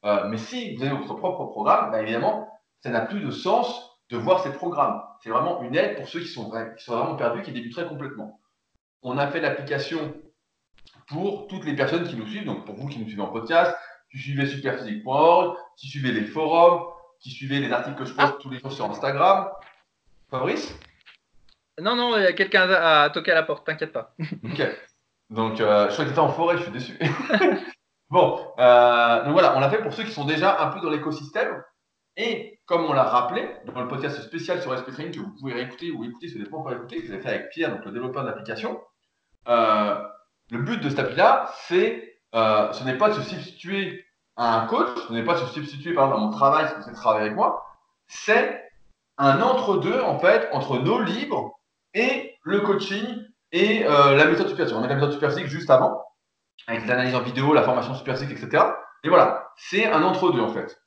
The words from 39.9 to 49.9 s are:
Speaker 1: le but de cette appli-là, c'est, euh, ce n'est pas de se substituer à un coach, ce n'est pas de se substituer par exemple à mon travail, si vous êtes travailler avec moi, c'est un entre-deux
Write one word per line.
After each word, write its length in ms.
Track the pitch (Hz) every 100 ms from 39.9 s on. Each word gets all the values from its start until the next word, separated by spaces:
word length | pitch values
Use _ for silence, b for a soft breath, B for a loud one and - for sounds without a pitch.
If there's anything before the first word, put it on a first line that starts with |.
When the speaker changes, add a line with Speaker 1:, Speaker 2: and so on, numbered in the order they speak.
| 101 - - _ _ _
Speaker 1:
le 80 | 117
but 200 | 147 220
de 80 | 147
cette 80 | 135
appli-là, 520 | 131 - 202 - - -
c'est, 560 | - 175 220 120 - _ _
euh, 360 | 113 110 107 104
ce 120 | -
n'est 140 | 131 131
pas 100 | 214
de 60 |
se 80 | 208
substituer 840 | - 175 135 - 170 196 180 185 - _ _ -
à 240 | 117 113
un 60 | 113
coach, 240 | 233 123 120 -
ce 40 |
n'est 100 | 117
pas 80 | 113
de 60 | 170
se 80 | -
substituer 480 | 151 147 - 170
par 100 | 170
exemple 160 | 135 107
à 60 | 107
mon 40 |
travail, 380 | - 139 151 156
si 60 | -
vous 60 | -
êtes 40 |
travailler 300 | 120 120 107
avec 100 | 107
moi, 300 | 107 233 - - _ _ _ _
c'est 540 | - - 226 - - - _ _ _ _ -
un 240 | 139 170
entre-deux 600 | 233 254 190 180 190